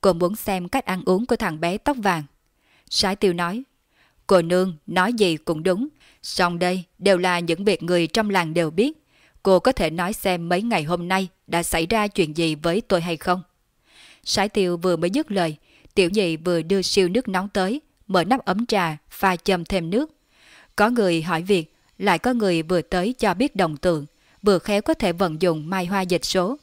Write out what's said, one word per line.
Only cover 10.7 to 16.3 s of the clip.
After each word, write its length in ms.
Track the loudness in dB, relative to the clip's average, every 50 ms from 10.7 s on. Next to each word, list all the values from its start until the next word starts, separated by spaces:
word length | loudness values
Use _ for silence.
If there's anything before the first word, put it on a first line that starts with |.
| -2 -2
hôm 260 | 0 -2 -4 -4 -2 -2
nay 200 | -2 -2 -2 -4 _ _ _
đã 160 | -4 -4 -4
xảy 240 | -2 0 -2 -2 0
ra 220 | 0 0 0 0 -2
chuyện 280 | 0 0 -2 0 0
gì 180 | -2 -2 -2 -2
với 260 | -2 -2 -2 -2 -2
tôi 200 | 0 _ 0 0
hay 160 | 0 -2 -6
không?" 260 | -4 -2 -2 -2 -2 -4 _ _ _ _ _ _ _ _ _ _ -20 -20 -20 -20 _ _
Sái 240 | -4 -2 -2 -2 -2
Tiêu 280 | _ 0 0 0 0
vừa 200 | 0 0 0 0
mới 140 | 2 0 -2
dứt 200 | -2 -2 -4 -2
lời, 260 | -2 -2 -2 -2 -4 -8 _ _ _ _ _ -4 _
Tiểu 160 | 2 2 4
Nhị 260 | 2 2 0 0